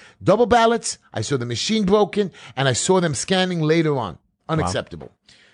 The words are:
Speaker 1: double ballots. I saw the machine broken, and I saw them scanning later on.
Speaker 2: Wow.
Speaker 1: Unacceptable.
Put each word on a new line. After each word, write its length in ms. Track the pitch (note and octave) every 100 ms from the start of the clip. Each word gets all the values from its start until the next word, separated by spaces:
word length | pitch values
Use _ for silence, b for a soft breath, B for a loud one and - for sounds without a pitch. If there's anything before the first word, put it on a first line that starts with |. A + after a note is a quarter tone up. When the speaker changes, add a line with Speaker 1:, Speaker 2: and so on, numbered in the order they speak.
| B B
Speaker 1:
double 220 | G2+ G#3 A#3
ballots. 540 | A#3 A3+ A3+ - - _
I 60 | A2
saw 160 | A2 C#3
the 80 | A#2+
machine 380 | A#2 - A3
broken, 480 | F#3 G#3 F#3+ G3+ F#3+ B B -
and 140 | C3+
I 40 |
saw 280 | A#2 - F#3
them 140 | F3 C#3+
scanning 460 | - F#3 F#3 F3
later 360 | D3+ E3 D#3+ C#3
on. 160 | G#2
Speaker 2:
Wow. 400 | - _ _ -
Speaker 1:
Unacceptable. 580 | D#3+ F2+ A2+ - E2 C2 _ _ b b